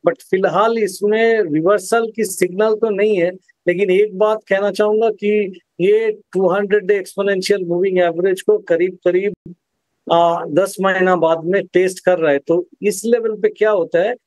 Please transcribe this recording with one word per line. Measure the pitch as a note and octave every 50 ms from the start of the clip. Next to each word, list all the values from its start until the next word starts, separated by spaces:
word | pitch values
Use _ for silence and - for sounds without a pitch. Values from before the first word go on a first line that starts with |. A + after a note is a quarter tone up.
| _ F3+
But | E3+ _ -
फिलहाल | _ - F#3+ F#3+ F#3 D#3 F#3 G#3 A3+ A#3 A#3
इसमें | G#3+ F#3+ F#3+ - G3 G#3 G#3+ A3 A3+ A3+ A3+ A3
reversal | G#3 E3 D3 D#3 D#3+ F3+ G#3 G3+ F#3+ - A3+ A#3 A3+ A3+ A3
की | A3 A3
signal | G#3 - - F#3 F#3 F3 F#3+ G#3+ A3 G#3+
तो | G#3+ A3+ A3+
नहीं | G#3 F#3+ G#3 G#3+ G#3+
है, | F3+ E3 F3 F#3 F#3 _ _ _ _ _ E3+
लेकिन | F3 F3 G3+ F#3+
एक | F3+ F#3+ G#3 G#3+ F#3+ F#3
बात | G#3+ G#3+ A3 G#3+ _ _
कहना | G3 F#3+ G3+ G3+
चाहूंगा | F#3+ G3 G#3+ G#3+ G#3+ G#3+ A3+ A3+
कि | A3 - - G#3 G#3 G#3+ G#3 F#3+ F#3+ F#3+ _ _ _ _
ये | E3+ G3 G#3 A3 A3+ A3 G#3+ G#3 _ _ -
two | F3+ F#3+ F3+ F3
hundred | G3+ G3+ G3 G3 G#3 F#3+
day | F#3 G#3
exponential | G3+ F#3 - - - G3+ G3+ G3+ F#3+ F#3 - G3+ G3+ F#3
moving | E3+ E3+ F3 F#3 G3 F#3 F3+
average | F3 E3+ E3 E3 F3 G3 F#3 F#3+ -
को | - G#3+ G3+
करीब-करीब, | G#3 - E3+ E3 F3 F#3+ F#3 - _ F3+ F3 F#3 G3 G3+ F#3 _ _ E3+ F3 _ _ _ _ _ _ _ _ _ _ - E3+
आ, | E3+ E3+ E3+ E3+ E3+ E3+
दस | - D3 D#3 G3 F#3+ - -
महीना | F#3 F#3+ F#3 F#3 F#3 F#3 F#3
बाद | E3+ D#3+ D#3+ E3 D#3+ D#3
में | E3+ F#3 G3 F#3+
test | - - F3+ F#3 F#3 F#3 - _
कर | F#3 F3+ D#3+
रहा | D#3+ D3+ C#3+
है। | C#3
तो | - - E3 F3 F3 _ - _ -
इस | G3+ G3 F#3 -
लेवल | A#3 A#3 A#3 A3 A3+
पे | G#3+ F#3+ G3+ G#3
क्या | - - G#3 G#3+
होता | G#3+ F#3+ E3 E3 - E3
है? | F3+ A3 B3 - _